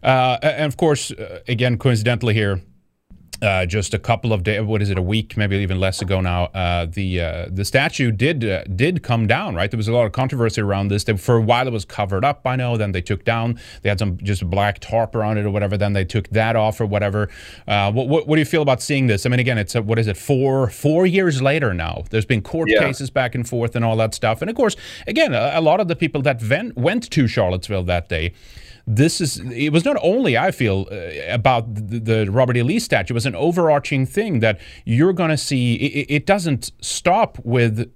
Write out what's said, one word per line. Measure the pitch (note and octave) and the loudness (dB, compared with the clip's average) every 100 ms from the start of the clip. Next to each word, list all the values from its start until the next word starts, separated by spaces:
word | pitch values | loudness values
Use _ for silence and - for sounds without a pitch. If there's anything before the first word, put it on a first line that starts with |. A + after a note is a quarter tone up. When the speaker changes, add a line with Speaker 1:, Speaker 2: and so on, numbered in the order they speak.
Speaker 1:
Uh, | - C3 B2+ B2 | 4 4 4 2
a-, | D3 C3 | 0 0
and | D3+ | -2
of | - | 2
course, | E3+ D3 - | 2 2 -2
uh, | - A2 F2+ - | -10 -12 -12 -6
again, | A#2+ B2 A#2 | 0 2 2
coincidentally | C3 A#2 G#2+ A#2 A#2+ | 2 2 2 2 2
here, | G#2+ G#2 F#2+ - _ _ _ _ - - - | 2 2 -2 -6 _ _ _ _ -20 -20 -4
uh, | G#2+ F#2+ F2+ | 0 0 0
just | G2 G2 G#2 | -2 -2 -4
a | |
couple | - A#2 A#2 | 0 0 2
of | A2 | 0
days, | F2+ G#2 | 0 -2
what | G#2 G#2+ | 0 0
is | G2+ | 0
it, | F#2+ | 0
a | |
week, | F2+ A2 A2 - | 0 -2 -2 -2
maybe | G#2 G2 | 0 0
even | G2 F#2 | 0 0
less | F#2+ F#2 | 0 -2
ago | F2+ F#2+ | -2 0
now, | F#2 F2 F2 | 0 0 -2
uh, | F#2+ F2 F2 E2+ | -2 0 0 -2
the, | D#2+ F#2+ F2+ | -4 -4 -2
uh, | E2+ D#2+ F2 | -4 -6 -8
the | F#2 G2 | -4 0
statue | C3 D3 - B2+ | 0 0 0 0
did, | G#2 B2+ D#3+ A2+ | 2 0 0 -2
uh, | F#2 - F#2+ | -2 -4 0
did | C#3 F3+ | 0 0
come | - A#2 A2 | -2 0 2
down, | B2 G3+ F2+ | 0 -2 -2
right? | G2+ | -2
There | A2+ | -2
was | G#2+ | 0
a | |
lot | A#2+ A2+ | 2 0
of | |
controversy | - C3 C3+ A#2 - | 0 -2 0 0 0
around | G#2 G2 G2+ | 0 0 0
this. | G2+ - | 0 0
They, | G#2 | -2
for | - A#2 | 2 2
a | |
while, | G#2+ A#2+ C3 | 4 2 2
it | |
was | A2+ | -4
covered | - - G2+ F#2+ | -8 -4 -2 0
up, | C3+ C#3+ B2+ | 0 -2 -2
I | B2+ | -2
know, | B2 A#2 | -2 0
then | G#2+ | 0
they | F#2 | -2
took | F2 G2+ - | -4 -4 -2
down, | A#2 A#2 A#2 - - | -2 -2 -4 -8 -6
they | G#2+ | -2
had | G2+ | 0
some | G#2 F2+ | -2 -2
just | G2 G2 F2+ | -2 -2 -2
black | G2 G#2 G2+ | 0 0 -2
tarp | - A2+ A2 A#2 | -4 -2 -2 -2
around | G#2+ A2 | -2 0
it | G#2 | -2
or | |
whatever, | G2+ G2+ G2+ | -2 -2 0
then | G2+ | 0
they | G2+ F#2 | 0 0
took | A2 F#2+ | -2 -2
that | G#2+ A2 A2+ | 0 2 2
off | A2 A2 | 0 0
or | A2 | -2
whatever. | G2+ G2+ G2+ G#2 - - - - | 0 0 0 -4 -6 -20 -18 -2
Uh, | G2+ G2+ | 0 2
what, | G#2+ C3 | 0 2
what, | D#3+ - | 0 2
what | D#3 | 2
do | |
you | D3+ | 2
feel | E3+ | 2
about | C#3+ B2+ | 2 0
seeing | - C#3+ C3 | 0 0 2
this? | G2+ B2+ | 2 2
I | |
mean, | B2 | 0
again, | B2 A#2 | 0 0
it's | G2+ | -2
a, | A#2+ | -2
what | G#2 A2+ | 0 0
is | A2 | 0
it, | F#2+ | -2
four, | - C#3 C3+ C3+ B2+ | 0 2 2 2 0
four | - C#3+ D#3+ F#3 | 0 0 4 4
years | F3+ F#3 C#3 | 4 2 2
later | C3+ D3+ C3+ | 2 2 0
now? | F2+ E2 D#2+ - | -2 -4 -6 -4
There's | A2 G#2 | -2 2
been | A#2 | 0
court | - E3 D#3+ | 0 -4 2
Speaker 2:
Yeah. | A2 | 4
Speaker 1:
cases | C#3 C3 C3+ | 4 -2 -4
back | C#3 B2+ | -2 -2
and | B2 A#2+ | -2 -4
forth | A#2+ A#2 A#2+ | -2 -2 0
and | |
all | A#2 A2 | 0 2
that | A2 | 0
stuff. | - A2 A2+ | 0 -2 0
And | F#3 | -4
of | A#3 | 0
course, | A#3+ - - - - | 0 0 -12 -14 -6
again, | A#3 D#4 | 0 2
a, | B2 B2 D3+ | 2 2 2
a | |
lot | D#3+ E3+ | 2 2
of | F#3 | 2
the | E3 | 0
people | D#3+ D3 | -2 0
that | C#3 B2+ | 0 -2
ven-, | A2+ C#3+ A#3 - | 0 -2 -2 -2
went | B2+ A3+ A#3 | 0 0 -2
to | - A#2+ | 0 2
Charlottesville | - F#2 F#2 - G2+ F2+ | 2 0 0 -4 -4 0
that | F2 E2+ | -2 -2
day, | E2+ E2+ - - - - - - | -4 -4 -6 -20 -20 -20 -16 -4
this | A2 D3+ - | 2 2 2
is, | D#3+ - | -4 -4
it | G#2 A#2 D3 | -10 -4 0
was | D3+ E3+ | 2 2
not | C#4+ | 0
only, | E3 G#3+ A#3+ A#2 | 2 2 2 2
I | F3 | 0
feel, | - A#2 F#2+ G2 | 0 0 0 -4
uh, | G2 E2+ D2+ D2 | -8 -10 -10 -4
about | A#2 A2+ B2 A2+ G#2+ | 0 2 2 0 -8
the, | G#2+ A#2 | -6 -6
the | A2+ A2 G#2 | 0 2 2
Robert | G#2 B2+ A#2+ | 2 2 2
E. | |
Lee | A#2+ G#3+ | 2 0
statue. | - B2 F#2+ | 0 0 0
It | |
was | A#2+ C3+ | -2 -2
an | F2 | 0
overarching | D3 F3 E3+ D3 - C#3+ C3 | 0 2 2 2 2 -2 0
thing | - A3 C#3+ | -2 -2 2
that | A2 G#2 - - - | 2 0 -6 -16 -2
you're | A#2 E3 | 2 4
gonna | F3+ E3+ D3+ | 2 0 0
see. | - C3+ B2 A#2 | 0 0 0 0
It, | C#3 | 0
it, | C#3 - D3 | -2 -2 -2
it | - | 2
doesn't | G3 E3+ C#3 - - | 0 2 -2 -4 -12
stop | - - - F#3+ A3 - A#2+ | -10 -10 -2 0 0 -4 -2
with | B2 A#2 G#2+ A#2+ | 2 2 0 -6